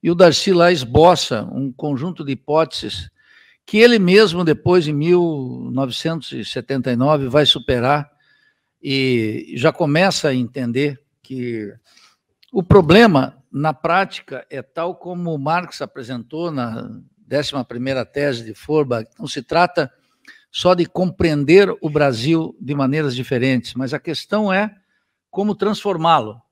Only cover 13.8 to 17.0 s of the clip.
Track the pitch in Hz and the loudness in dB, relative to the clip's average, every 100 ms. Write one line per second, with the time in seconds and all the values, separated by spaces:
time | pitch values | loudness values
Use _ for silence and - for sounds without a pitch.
13.8 | 170 175 190 - - 131 - 143 120 - | -2 0 -2 -8 -14 -16 -12 -14 -12 -8
14.8 | 170 175 170 180 175 156 139 170 175 - | -8 -8 -12 -10 -6 -6 -2 -4 -4 -12
15.8 | 139 - 120 127 117 160 175 147 120 113 | -12 -12 -12 -12 -10 -8 -6 -6 -6 -8
16.8 | 104 107 | -12 -16